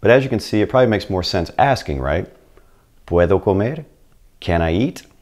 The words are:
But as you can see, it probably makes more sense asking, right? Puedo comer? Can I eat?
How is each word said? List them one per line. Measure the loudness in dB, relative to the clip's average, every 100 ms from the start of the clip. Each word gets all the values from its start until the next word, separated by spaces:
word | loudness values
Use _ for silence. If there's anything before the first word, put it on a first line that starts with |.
But | 6
as | 4
you | 4
can | -4
see, | -4 -2
it | 0
probably | 2 2
makes | 2 -2
more | -4
sense | -2 -4 -4 0
asking, | 0 0 -4 -6
right? | -2 -4 -4 -12 _ _ _ _ _ _ -4
Puedo | 0 2 2
comer? | 2 0 0 -6 -12 _ _ _ _ _
Can | -4 -2
I | 0
eat? | 0 -2 -4 -16 _